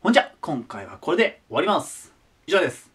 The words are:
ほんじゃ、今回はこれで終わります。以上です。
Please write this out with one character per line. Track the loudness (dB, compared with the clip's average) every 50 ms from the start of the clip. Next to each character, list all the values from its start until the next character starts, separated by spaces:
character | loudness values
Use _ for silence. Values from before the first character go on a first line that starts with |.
ほ | _ 6
ん | 4
じ | 4
ゃ、 | 4 2 -8 _
今 | -6 -6 -4 -6 -6
回 | -8 -12 -14 -14
は | -14 -16 -12
こ | -4 -2
れ | 2
で | 2 2 2 0 -8 _ _
終 | -4
わ | -2 0
り |
ま | 0 0 -2 -2
す。 | -6 -14 -18 -20 -20 _ _ _ _ _ _ _
以 | 0
上 | 0 2
で | 2 0
す。 | -4 -8 -20 _ _